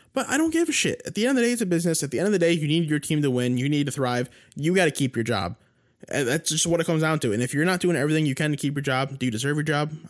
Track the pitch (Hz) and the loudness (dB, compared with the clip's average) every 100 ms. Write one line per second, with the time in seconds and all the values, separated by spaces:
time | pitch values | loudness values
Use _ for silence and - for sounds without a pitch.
0 | _ - 226 269 320 320 330 285 147 - | _ -6 -2 0 2 2 0 0 0 -2
1 | - - 233 262 233 240 196 165 170 160 | -6 -2 0 2 2 0 0 0 2 0
2 | 139 120 190 196 170 165 147 160 160 151 | -2 -2 0 2 4 2 2 0 0 -2
3 | - 156 143 123 123 123 139 147 143 143 | 0 0 2 2 0 0 0 0 0 -2
4 | 127 120 123 - - - 151 185 170 - | -2 0 -4 -8 -18 -4 0 2 2 2
5 | 139 113 113 107 87 - _ _ _ _ | -2 -2 -2 -2 -2 -8 _ _ _ _
6 | - 127 123 156 - 156 170 165 160 160 | -4 -2 0 0 0 -2 0 0 2 2
7 | 156 151 131 104 123 139 170 180 175 160 | 2 2 0 0 0 0 0 2 2 2
8 | 147 156 156 127 156 147 143 147 139 131 | 2 2 0 0 -2 -2 -2 -2 -2 0
9 | 139 135 127 117 135 147 151 147 151 156 | -2 -4 -4 -2 -2 -2 0 -2 -2 -6
10 | - | -10